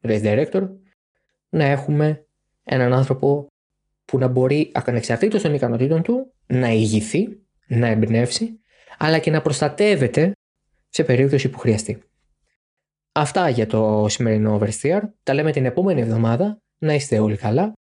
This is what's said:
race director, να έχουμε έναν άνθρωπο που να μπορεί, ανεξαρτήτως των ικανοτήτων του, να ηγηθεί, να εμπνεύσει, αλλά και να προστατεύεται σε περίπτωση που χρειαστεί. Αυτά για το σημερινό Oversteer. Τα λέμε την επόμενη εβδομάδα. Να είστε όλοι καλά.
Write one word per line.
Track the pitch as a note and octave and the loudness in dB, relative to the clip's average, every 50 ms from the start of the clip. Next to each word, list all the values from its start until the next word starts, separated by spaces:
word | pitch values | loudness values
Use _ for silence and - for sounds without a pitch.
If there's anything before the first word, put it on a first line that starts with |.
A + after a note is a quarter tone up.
race | - A#2 A2 G#2 | -2 -2 -2 0
director, | G#2 G#2 G#2 A#2+ D#3 D3+ - F#3+ F#3+ F#3+ F#3+ - _ _ _ _ _ _ _ _ _ _ _ _ _ _ | 0 0 0 0 0 0 -2 -4 -4 -4 -8 -14 _ _ _ _ _ _ _ _ _ _ _ _ _ _
να | - D#3+ D3+ | -2 0 2
έχουμε | C#3 C#3+ C#3 C#3 - D3+ D3 D3+ D3+ D3+ D3+ _ _ _ _ _ _ _ _ _ | 2 0 0 -2 -2 0 0 0 0 -2 -4 _ _ _ _ _ _ _ _ _
έναν | - C#3 B2+ B2+ B2 | -4 0 0 2 2
άνθρωπο | B2+ C3 C3+ - C3 C3+ - C#3 C#3+ D3 C#3+ - _ _ _ _ _ _ _ _ _ _ _ | 2 2 2 0 0 0 0 0 0 -2 -4 -12 _ _ _ _ _ _ _ _ _ _ _
που | - - C3 | -4 -2 0
να | B2+ B2+ | 0 0
μπορεί, | B2+ B2+ B2+ C3 C#3+ D3+ D3+ - - | 2 2 2 2 2 0 -2 -2 -4
ανεξαρτήτως | A#2+ - - A#2+ A#2 - - A#2+ A2+ - G#3+ G#3+ G#3 | -4 -4 -2 -4 -4 -2 -2 -2 0 0 0 0 0
των | G3+ D#3+ D3 | 0 0 0
ικανοτήτων | C#3 B2 A#2+ A#2 A#2 B2+ C#3 D#3+ E3 | 0 0 -2 0 0 0 0 0 0
του, | E3+ - A#3 B3+ C4+ - _ _ _ | 0 0 -2 -2 -4 -8 _ _ _
να | _ B2 B2+ B2+ A#2 | _ -2 0 2 2
ηγηθεί, | A2+ A2 A2 G#2+ A2 G#2+ G#2+ - - D3+ G#3+ - - - _ _ _ _ _ | 2 2 2 2 2 0 -2 0 -2 -2 -2 -2 -6 -16 _ _ _ _ _
να | _ - A#2 B2 | _ -2 0 2
εμπνεύσει, | A#2 A2 A2 G#2+ G#2+ A2+ A2+ A#2+ A#2+ - - A3+ A3+ A3+ - _ _ _ _ _ - - _ | 2 2 0 0 2 2 0 0 0 -2 -6 -6 -6 -8 -14 _ _ _ _ _ -20 -8 _
αλλά | D3+ D#3 D#3+ D#3+ | 0 2 2 2
και | D#3+ E3+ | 2 0
να | D#3 D#3 | 0 0
προστατεύεται | - D#3 C#3+ - D3+ D3 C#3+ - G3+ G#3+ G3+ D#3 C3+ A#2 - E3+ D#3 F#3 G3+ _ _ _ _ _ _ _ _ _ _ _ | 0 -2 -2 0 -2 -4 0 0 2 2 4 2 2 0 2 2 2 2 0 _ _ _ _ _ _ _ _ _ _ _
σε | - - D3+ | -4 -2 0
περίπτωση | - B2+ A#2+ C3+ C#3 C#3+ C3+ C3+ C3 | 2 4 4 4 4 2 2 0 -2
που | C3+ - | -6 -2
χρειαστεί. | - A#2+ A2 G#2 - - G#2 - _ _ _ _ _ _ _ _ _ _ _ _ _ _ _ _ _ _ _ _ _ _ | 0 0 0 0 -2 -8 -10 -10 _ _ _ _ _ _ _ _ _ _ _ _ _ _ _ _ _ _ _ _ _ _
Αυτά | _ - D3+ C#3+ - G3 F3+ D#3+ | _ -2 -2 0 0 0 0 2
για | B2 A2+ A2 | 2 0 -2
το | G#2+ - A2 A2 G#2+ G#2+ G#2+ G#2+ G#2+ | 0 0 0 2 2 2 2 0 0
σημερινό | G#2+ - B2 A#2 A2 G#2+ G#2+ G#2+ G#2+ G#2 | 0 -2 0 0 2 2 2 0 0 0
Oversteer. | G#2+ G#2 G#2+ - - C#3 E3+ G3+ G#3 G#3 - _ | 0 -2 -4 -4 -2 0 0 0 -2 -6 -12 _
Τα | _ - C3+ | _ -2 -2
λέμε | C#3 D3+ D#3+ | 0 0 0
την | C#3+ C#3+ C3 | 0 0 -2
επόμενη | B2+ B2 - F#3 G3 F3+ C#3+ | 0 0 0 0 0 2 0
εβδομάδα. | A#2 A2+ A2+ A2+ A2+ A2+ A#2 B2 F3+ G#3 G#3+ - _ _ _ _ | 0 0 0 0 2 2 2 0 0 -2 -4 -8 _ _ _ _
Να | - D#3 D3+ | -2 0 0
είστε | D3 C#3 - - G#2+ | 0 0 0 0 2
όλοι | G#2+ G#2+ G#2+ | 2 0 -2
καλά. | G#2 - G#2+ G#2+ C#3+ F#3+ A3 G#3+ _ | -2 -2 -2 0 0 0 -2 -4 _